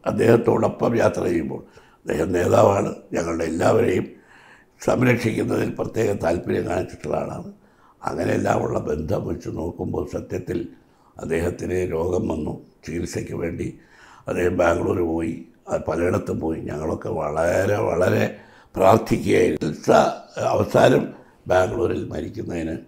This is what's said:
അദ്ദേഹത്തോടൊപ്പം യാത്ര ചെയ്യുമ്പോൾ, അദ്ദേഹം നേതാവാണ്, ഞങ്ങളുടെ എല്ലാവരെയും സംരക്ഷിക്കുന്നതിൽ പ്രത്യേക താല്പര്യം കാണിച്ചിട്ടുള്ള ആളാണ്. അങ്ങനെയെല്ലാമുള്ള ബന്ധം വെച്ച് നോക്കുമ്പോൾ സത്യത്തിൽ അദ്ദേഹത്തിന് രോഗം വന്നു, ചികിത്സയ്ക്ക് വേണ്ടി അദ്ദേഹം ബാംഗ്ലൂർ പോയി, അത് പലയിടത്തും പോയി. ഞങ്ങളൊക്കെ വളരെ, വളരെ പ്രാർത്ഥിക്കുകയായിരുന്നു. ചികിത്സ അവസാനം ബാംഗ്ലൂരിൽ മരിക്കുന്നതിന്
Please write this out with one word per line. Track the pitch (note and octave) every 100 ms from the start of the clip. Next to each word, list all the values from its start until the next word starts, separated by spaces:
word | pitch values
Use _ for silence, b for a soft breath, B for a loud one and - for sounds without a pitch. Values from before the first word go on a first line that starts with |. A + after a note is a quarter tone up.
| -
അദ്ദേഹത്തോടൊപ്പം | G#2 A2+ A#2 A2 A2+ G#2+ - - A#2
യാത്ര | G#2+ -
ചെയ്യുമ്പോൾ, | F#2 F2 C#2 - - B B B
അദ്ദേഹം | - - -
നേതാവാണ്, | F2+ F2+ G2+ G#2+ G2 G2+ - -
ഞങ്ങളുടെ | - D#2+ E2+
എല്ലാവരെയും | D#2+ D#2+ - A2 - F#2+ - - B B B B B _
സംരക്ഷിക്കുന്നതിൽ | - A2+ B2 A#2 A2+ - B2 B2+ -
പ്രത്യേക | - - - A2
താല്പര്യം | G2+ E2 F2 - G2+ F2
കാണിച്ചിട്ടുള്ള | F2+ F2 - - D2
ആളാണ്. | - - F#3+ G3+ b b b b
അങ്ങനെയെല്ലാമുള്ള | - D3+ G#2 G#2+ G2+ - - -
ബന്ധം | - D2+ D#2 F#2+ G2+
വെച്ച് | F2 -
നോക്കുമ്പോൾ | - E2 - F#2 F2+ F2+
സത്യത്തിൽ | F2+ - F2+ - F2 E2+ b b b b -
അദ്ദേഹത്തിന് | - D#2+ F2 F2+ E2+ F#2 F2+
രോഗം | E2 E2+ F2 -
വന്നു, | D#2+ D2+ - - _
ചികിത്സയ്ക്ക് | - E2+ - - - -
വേണ്ടി | E2+ - - - B B B B -
അദ്ദേഹം | F2+ F2+ F2+
ബാംഗ്ലൂർ | E2+ E2+ - F#2+
പോയി, | E2+ E2 E2 - - _ -
അത് | D#2+
പലയിടത്തും | - - - G2 - F#2+
പോയി. | E2 E2
ഞങ്ങളൊക്കെ | F2 D2 D#2+ F#2 -
വളരെ, | - D2+ D#2 E2 F#2 G2 G2+
വളരെ | G2+ - F#2 G#2+ G#2+ - B B B
പ്രാർത്ഥിക്കുകയായിരുന്നു. | - F#2 A2 - - F2 G2+ F2+ D#2
ചികിത്സ | - - - - - - - - -
അവസാനം | - G#2 B2 A#2+ C#3 - B B B -
ബാംഗ്ലൂരിൽ | F2+ F#2 - F2 F#2 -
മരിക്കുന്നതിന് | - - G#2 - E2+ D#2+ D#2+